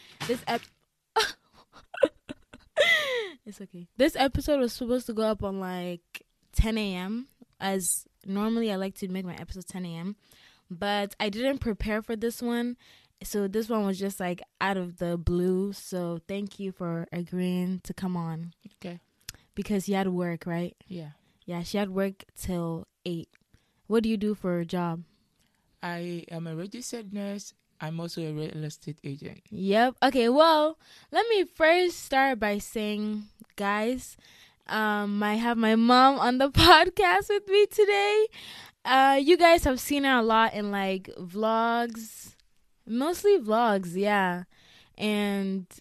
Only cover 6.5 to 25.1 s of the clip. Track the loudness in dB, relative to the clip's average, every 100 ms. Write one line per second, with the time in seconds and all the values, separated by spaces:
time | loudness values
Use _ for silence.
6.5 | -2 -2 -2 -4 -6 -6 -10 -12 _ -20
7.5 | -8 -4 -2 -4 -6 -8 _ -8 -4 -2
8.5 | -2 -2 -4 -6 -8 -8 -8 -8 -10 -12
9.5 | -14 -12 -10 -10 -8 -10 -12 _ -20 -20
10.5 | _ _ -8 -4 -2 -4 -4 -4 -2 -2
11.5 | -2 -4 -4 -4 -4 -4 -4 -4 -4 -4
12.5 | -2 -4 -8 _ _ _ _ -6 -4 -2
13.5 | -2 -2 -2 -2 -2 -6 -4 -6 -6 -10
14.5 | -6 -4 -2 -6 -6 -4 -2 0 0 2
15.5 | 0 -2 -6 -10 -6 -6 -8 -8 -10 -10
16.5 | -10 -10 -8 -6 -6 -6 -8 -6 -4 -2
17.5 | -2 -2 -6 -8 -8 -6 -4 -6 -8 -12
18.5 | -16 -20 -18 -16 -16 _ _ -20 -20 _
19.5 | -10 -4 -2 0 0 0 -2 -4 -6 -6
20.5 | -4 -6 -10 -16 -14 -14 -18 _ _ -10
21.5 | -10 -6 -4 -2 -2 -4 -6 -18 -10 -6
22.5 | -4 -4 -6 -10 _ -8 -8 -10 _ _
23.5 | _ _ _ -2 0 2 0 -2 -2 -2
24.5 | -2 -2 -4 -4 -6 -10